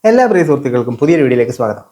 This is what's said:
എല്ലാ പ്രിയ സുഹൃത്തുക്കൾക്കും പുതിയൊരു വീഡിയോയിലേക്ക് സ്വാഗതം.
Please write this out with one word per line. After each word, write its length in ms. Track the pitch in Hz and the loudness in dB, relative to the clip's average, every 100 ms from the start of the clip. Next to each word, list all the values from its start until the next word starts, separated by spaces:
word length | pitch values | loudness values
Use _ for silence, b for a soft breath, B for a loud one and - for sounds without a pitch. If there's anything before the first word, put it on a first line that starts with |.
| 220 | 2
എല്ലാ 200 | 240 240 | 2 2
പ്രിയ 180 | 190 | 2
സുഹൃത്തുക്കൾക്കും 540 | 156 139 143 123 117 120 | 2 0 0 -2 -4 -2
പുതിയൊരു 240 | 151 165 | 0 2
വീഡിയോയിലേക്ക് 300 | 131 123 117 | 2 0 -2
സ്വാഗതം. 320 | 123 113 104 - | -2 -6 -6 -14